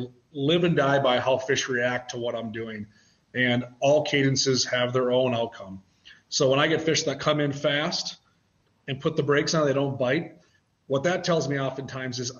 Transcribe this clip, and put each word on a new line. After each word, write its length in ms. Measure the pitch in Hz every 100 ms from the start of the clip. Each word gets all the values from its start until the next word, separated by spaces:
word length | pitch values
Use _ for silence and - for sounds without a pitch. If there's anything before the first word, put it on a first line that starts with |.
| 123 - _
live 320 | 147 139 175
and 120 | 175 147
die 240 | 139 139
by 200 | 131 123
how 180 | 123 131
fish 300 | - 131 -
react 440 | 123 123 123 -
to 60 | 123
what 180 | 120 117
I'm 160 | 113
doing. 340 | 110 110 107 104 _ _ _ _
And 320 | 123 127 123 123 -
all 240 | 143 147
cadences 640 | 143 143 135 127 139 127 -
have 280 | 123 123
their 180 | 127 123
own 220 | 127 131
outcome. 480 | 117 117 - 98 95 _ _ - - -
So 200 | - 135
when 100 | 139
I 80 | 160
get 140 | 160
fish 220 | 160 143
that 160 | 147 131
come 200 | 156 147
in 120 | 143
fast 680 | 139 151 143 165 190 - - _ _ _ _ _ _ -
and 120 | 135
put 160 | 160 160
the 80 |
brakes 300 | 139 143 165
on, 120 | 165 147
they 80 |
don't 240 | 135 139 127
bite, 360 | 123 147 175 - _ _ _ _ -
what 160 | 135
that 200 | 170 180
tells 240 | 175 165 131
me 120 | 139
oftentimes 600 | 135 131 131 131 131 123
is 120 | 120